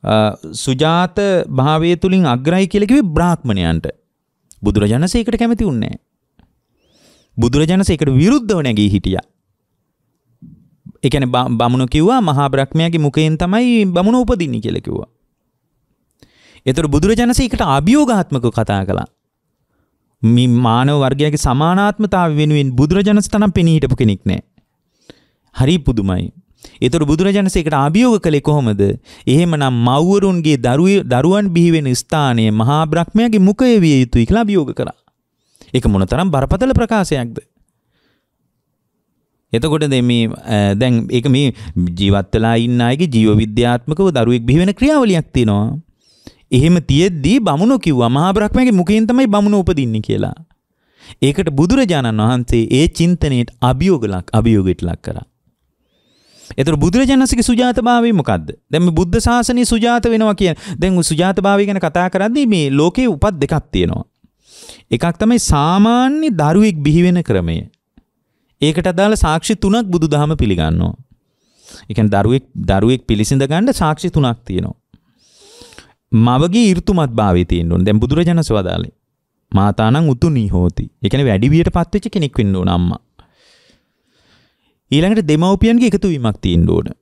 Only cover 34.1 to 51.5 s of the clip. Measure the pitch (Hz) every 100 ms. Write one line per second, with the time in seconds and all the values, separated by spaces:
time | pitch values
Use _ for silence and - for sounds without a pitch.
34.1 | 120 113 202 220 196 135 - 120 - _
35.1 | _ _ _ _ _ - 131 120 101 92
36.1 | 127 185 143 131 190 262 247 233 220 180
37.1 | 143 120 117 _ _ _ _ _ _ _
38.1 | _ _ _ _ _ _ _ _ _ _
39.1 | _ _ _ _ 117 156 156 151 131 123
40.1 | 120 113 - - 107 101 98 127 117 110
41.1 | 123 131 131 143 - - 90 87 87 98
42.1 | 98 95 113 113 117 117 123 120 139 180
43.1 | 113 110 104 110 107 120 120 - 120 196
44.1 | 139 113 123 117 143 185 202 269 302 240
45.1 | 175 - 131 113 101 110 151 - _ _
46.1 | _ - _ _ 127 156 175 - 139 190
47.1 | 170 139 254 202 143 214 262 175 131 117
48.1 | 131 175 196 208 240 254 196 175 214 220
49.1 | 240 269 202 208 208 175 160 123 110 107
50.1 | 104 101 - 165 _ _ _ _ _ -
51.1 | - 135 147 165